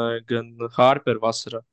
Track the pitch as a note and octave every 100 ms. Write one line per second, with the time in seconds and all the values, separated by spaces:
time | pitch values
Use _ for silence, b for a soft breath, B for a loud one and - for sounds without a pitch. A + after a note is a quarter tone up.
0 | A#2 A#2 A#2 A#2 A#2 A#2 A#2 - B2+ C#3
1 | C3 A2 A2+ - - A2+ -